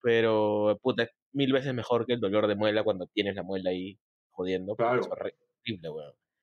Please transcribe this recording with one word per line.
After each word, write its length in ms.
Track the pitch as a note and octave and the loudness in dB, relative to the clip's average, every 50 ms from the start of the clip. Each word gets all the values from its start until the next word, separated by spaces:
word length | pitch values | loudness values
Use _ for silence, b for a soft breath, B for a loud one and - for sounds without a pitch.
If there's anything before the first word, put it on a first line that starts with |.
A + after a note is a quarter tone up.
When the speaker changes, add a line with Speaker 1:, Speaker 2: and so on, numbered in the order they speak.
Speaker 1:
Pero, 760 | - A#2+ A#2 A2+ A2+ A2+ A2 G#2+ G#2+ G#2 G#2 G#2 G#2 G#2 G#2 G2 _ | 2 4 4 4 4 4 4 4 4 2 2 2 2 2 2 2 _
puta, 200 | B2+ A#2+ A2 A#2 | -2 0 0 -2
es 60 | - _ _ _ _ | -4 _ _ _ _
mil 200 | _ C#3 C#3 C3 | _ -2 0 2
veces 220 | C3+ C3+ C3 C#3+ B2+ | 2 2 0 0 -4
mejor 320 | A#2+ G#2+ - B2 A#2 A2+ | -4 -2 0 0 0 2
que 80 | B2 B2 | 0 0
el 60 | A#2+ | 0
dolor 260 | G#2+ F#2+ G2 G#2+ G#2+ G#2 | 0 0 2 2 2 2
de 80 | G#2 | 2
muela 280 | G2+ G#2+ G#2+ G#2+ A2 G#2 | 2 2 2 2 2 2
cuando 240 | G#2+ G2+ F#2 F2+ - | 0 0 -2 -4 -6
tienes 260 | _ G#2+ G2+ G2+ G2 | _ -2 -2 -2 -2
la 60 | G2 F#2 | -4 -6
muela 280 | F2+ G2 F#2+ F#2 F#2 | -6 -6 -4 -2 -2
ahí 260 | F2+ F2+ F#2 G2 G2 _ _ _ _ _ _ _ | -2 -2 -4 -8 -12 _ _ _ _ _ _ _
jodiendo, 460 | _ - F2+ F#2 F#2 F#2 F#2 G2 G#2+ | _ -6 -4 -2 -2 -2 -2 -6 -4
porque 80 | G#2+ A#2 | -2 0
Speaker 2:
Claro. 180 | A#2 B2 B2 | 2 2 0
Speaker 1:
es 60 | G2 F2+ | 0 -2
horrible, 800 | F2+ - F#2+ G2 - _ _ _ _ _ _ A#2+ A2 F#2 E2 E2 | -6 -6 -6 -10 -10 _ _ _ _ _ _ -10 -10 -8 -8 -10
weón. 240 | D2+ D#2 D2 D2 - _ _ _ _ _ | -10 -10 -12 -14 -18 _ _ _ _ _